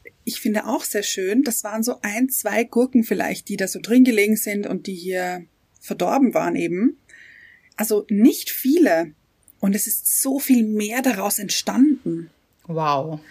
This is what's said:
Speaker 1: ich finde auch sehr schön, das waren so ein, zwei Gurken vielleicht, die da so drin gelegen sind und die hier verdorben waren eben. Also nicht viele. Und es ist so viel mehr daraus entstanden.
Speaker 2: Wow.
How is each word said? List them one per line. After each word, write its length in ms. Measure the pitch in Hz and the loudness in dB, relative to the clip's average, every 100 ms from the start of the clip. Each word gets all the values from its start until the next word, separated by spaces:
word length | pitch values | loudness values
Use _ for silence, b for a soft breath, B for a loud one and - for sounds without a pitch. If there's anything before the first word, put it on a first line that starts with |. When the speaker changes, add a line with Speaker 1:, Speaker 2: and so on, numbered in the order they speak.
| - _ | -16 _
Speaker 1:
ich 160 | - - | -10 -6
finde 260 | - 208 214 | -2 -2 -2
auch 160 | 302 | -6
sehr 220 | - 202 | -4 -6
schön, 400 | 202 - 190 233 | -4 -4 -2 0
das 180 | 269 - | 0 -2
waren 220 | 208 220 | -6 -4
so 140 | 226 - | -4 -4
ein, 260 | 208 214 262 | -4 -2 -2
zwei 360 | - 208 208 | -2 -2 -2
Gurken 400 | 233 233 254 233 | 0 0 2 2
vielleicht, 440 | 220 196 185 185 - | 2 -2 -2 -6 -8
die 80 | 202 | -6
da 120 | 190 | -6
so 100 | 175 | -6
drin 220 | 156 247 | 2 6
gelegen 340 | 254 214 202 214 | 6 6 4 2
sind 300 | 214 208 202 | -2 -4 -4
und 220 | 185 - | -6 -8
die 60 | 180 | -8
hier 480 | 180 185 180 180 170 _ _ _ | -6 -4 -4 -8 -14 _ _ _
verdorben 540 | - 196 175 269 233 | -10 -4 0 2 2
waren 220 | - 170 175 | 2 0 -2
eben. 420 | 170 180 254 - _ b b b b b b b | -2 0 0 0 _ b b b b b b b
Also 280 | 220 208 - | -2 -2 0
nicht 400 | 202 262 - - | 4 4 4 -6
viele. 640 | - 262 339 240 165 165 - _ _ _ - | -4 0 4 4 2 -2 -8 _ _ _ -4
Und 140 | 196 | -2
es 120 | 208 - | 0 -2
ist 340 | - - - | -4 -2 -2
so 160 | 269 269 | -2 -2
viel 260 | - 247 | 2 4
mehr 380 | 214 214 208 247 | 4 0 -2 -2
daraus 360 | 262 190 202 202 | -2 0 -2 -4
entstanden. 920 | 190 - - 202 294 254 170 165 165 _ _ _ - | -4 -4 0 4 4 4 -4 -8 -10 _ _ _ -8
Speaker 2:
Wow. 540 | 160 151 143 156 151 B | -2 0 0 -2 -8 B